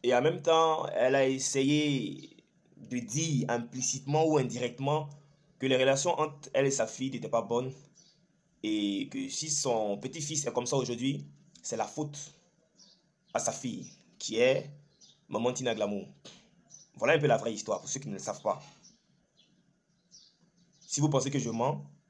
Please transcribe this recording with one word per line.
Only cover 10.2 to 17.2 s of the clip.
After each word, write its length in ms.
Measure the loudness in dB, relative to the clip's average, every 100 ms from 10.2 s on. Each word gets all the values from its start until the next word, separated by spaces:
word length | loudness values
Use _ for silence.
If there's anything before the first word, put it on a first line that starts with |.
| -6 -4 -2
est 60 |
comme 140 | -4 -2
ça 100 | -2
aujourd'hui, 500 | -2 -2 -2 -4 -8 -18 _ -16
c'est 160 | -8 -4
la 80 | -4
faute 480 | -4 -6 -8 -16 -20 _ _ _ _ -20 _ _ _ _
à 60 | -4
sa 140 | -4
fille, 360 | -6 -8 -8 -12 -20 _ _
qui 200 | -6 2
est 320 | 4 4 -2 -16 _ _ -20 -20 _
Maman 240 | -2 -2
Tina 200 | -2 -4
Glamour. 340 | -2 -2 -2 -8 -18 -20 -20 _ _ _ -20 -20 -2
Voilà 180 | 2
un 60 |
peu 80 | 4